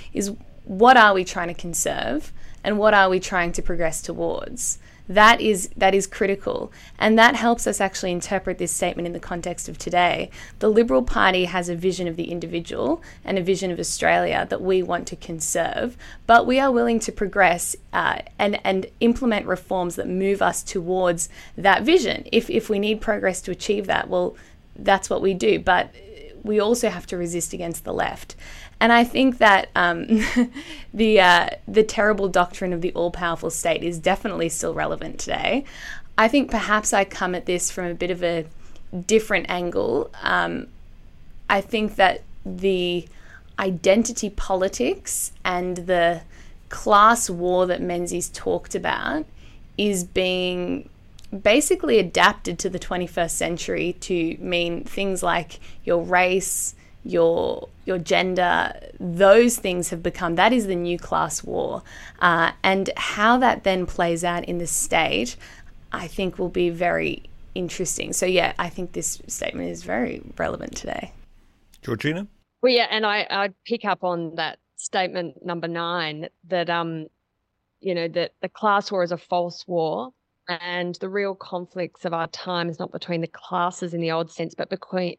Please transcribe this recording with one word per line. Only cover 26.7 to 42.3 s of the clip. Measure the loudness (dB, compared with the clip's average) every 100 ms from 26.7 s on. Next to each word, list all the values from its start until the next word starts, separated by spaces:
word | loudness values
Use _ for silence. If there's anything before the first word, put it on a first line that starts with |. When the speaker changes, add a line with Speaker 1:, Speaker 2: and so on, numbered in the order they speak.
| 2 0
Speaker 1:
have | -4 -10
to | -6
resist | -4 -4 -6
against | -8 -8 -8
the | -6
left. | -2 -2 -4 -14 -18 -18 -18 -14 0
And | 6
I | 6
think | 6 4 2 6
that, | 6 6 4 0
um, | 0 0 2
<laughs> | 2 2 2 0 -2 -14 -16 -12
the, | 0 4 8
uh, | 8 8 4 -6 -2
the | 2
terrible | 2 4 2 2 2
doctrine | 2 2 0 -4
of | -2
the | -4
all-powerful | -2 -4 -2 -4 -4 -6
state | -4 0 0
is | -2 -2
definitely | 0 0 -2 -2 -2
still | -2 -4
relevant | -2 -4 -4 -8 -8
today. | -6 -2 0 -2 -4 -14 -14 -14 -8 2
I | 4
think | 4 2
perhaps | -2 0 0 2
I | 2
come | 0 -2 -4 -4
at | -2
this | -2 -2
from | -4 -6
a |
bit | -4 -4
of | -2
a | -2 -2 -4 -12 -16 -14 -10 -10 2
different | 2 4 -2 -2
angle. | -4 -2 -2 0 -2 -4 -6
Um, | -2 0 0 -4 -10 -16 -20 -20 -20 -20 -18 -12 -2
I | -2
think | 0 -2 -2 4
that | 4 2 -8